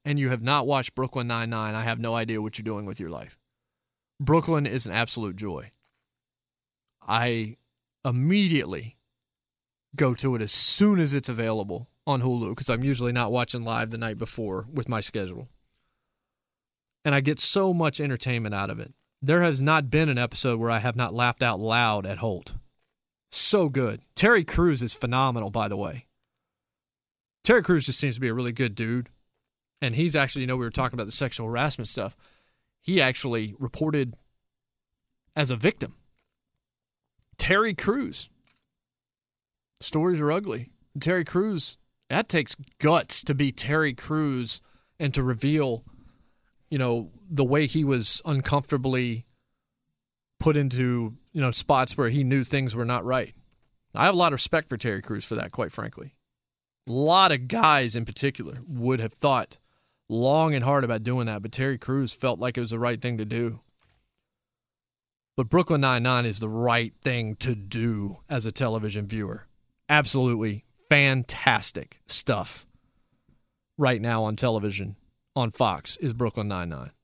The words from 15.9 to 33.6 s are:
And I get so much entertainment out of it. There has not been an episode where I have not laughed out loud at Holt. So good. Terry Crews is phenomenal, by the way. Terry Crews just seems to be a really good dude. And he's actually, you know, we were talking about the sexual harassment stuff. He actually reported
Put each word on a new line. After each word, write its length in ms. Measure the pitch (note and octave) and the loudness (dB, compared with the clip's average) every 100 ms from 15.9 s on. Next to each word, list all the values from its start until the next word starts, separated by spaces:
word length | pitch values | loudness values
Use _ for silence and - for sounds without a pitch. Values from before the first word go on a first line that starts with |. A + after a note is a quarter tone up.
| _ _ _ _ _ _ _ _ _ _ _ | _ _ _ _ _ _ _ _ _ _ _
And 100 | D3+ | 0
I 60 | C#3 | 2
get 180 | C3+ D3 | 2 2
so 360 | - G3 F#3+ | 4 4 2
much 260 | F3 D#3 C#3 | 2 0 0
entertainment 540 | C#3+ A#2+ C3 A#2 G#2+ | -4 -4 -4 -4 -4
out 160 | G2+ G2 | -4 -4
of 100 | G#2+ | -6
it. 140 | - _ _ - | -12 _ _ -6
There 220 | C3+ E3+ | 2 4
has 180 | F3 C3+ | 4 2
not 300 | C#3+ D#3 C3 | 4 2 2
been 180 | D3 D#3 | 2 2
an 80 | B2 | 2
episode 400 | A#2+ - C3 A2+ | -2 -2 0 0
where 120 | A#2 | 0
I 80 | A2+ | 0
have 180 | B2 A#2 | 0 -2
not 160 | A#2 | -2
laughed 300 | A#2 A#2+ - | 0 0 2
out 180 | A#2+ F#2+ | -2 0
loud 460 | A2 A#2+ A2+ G#2 F#2+ | 0 2 2 0 -4
at 120 | G#2 | -4
Holt. 360 | A2+ F2 - - - _ _ _ _ _ - | -4 -4 -8 -12 -14 _ _ _ _ _ -4
So 380 | - - G#3 D#3+ | 2 6 6 4
good. 320 | C3+ A#2 G#2+ - | 2 -2 -4 -4
Terry 300 | - G#3 A3+ | 2 6 6
Crews 380 | - - F3 C3 | 4 2 4 2
is 120 | A#2 | 0
phenomenal, 560 | - A#2+ B2+ C3+ A#2+ G2+ | -2 -2 0 0 0 -4
by 180 | A2+ G#2 | -4 -2
the 80 | G2+ | -4
way. 300 | F#2+ B2 - _ _ _ _ _ _ _ _ _ _ _ _ _ | -6 -8 -16 _ _ _ _ _ _ _ _ _ _ _ _ _
Terry 180 | - A#3+ | 4 4
Crews 240 | F3 E3 B2+ | 4 2 2
just 120 | - | 0
seems 160 | C#3 | 0
to 60 | A#2 | -2
be 80 | B2+ | -4
a 60 | |
really 180 | A#2+ A#2+ | -2 -4
good 240 | A#2 A#2+ G#2 | -2 -4 -2
dude. 320 | A2+ B2 B2 _ _ _ _ _ _ - | -4 -4 -6 _ _ _ _ _ _ -6
And 160 | B2+ A#2 | -4 0
he's 180 | E3+ | 2
actually, 280 | D3 C3 C#3 | 2 0 -2
you 40 | B2+ | -4
know, 100 | B2+ | -2
we 80 | |
were 60 | A#2 | -4
talking 240 | C3+ B2+ | -2 -2
about 120 | A#2+ G#2 | -4 -4
the 60 | |
sexual 360 | - C3 - A2+ | -2 -4 -4 -6
harassment 400 | A#2+ D3 B2+ A2 | -2 -2 -2 -4
stuff. 280 | - G2 - _ _ _ _ _ _ | -4 -6 -10 _ _ _ _ _ _
He 200 | - F#3 | 0 2
actually 560 | C3 B2 C3 A#2 G#2+ | 4 2 -2 -2 -4
reported 580 | G2 | -6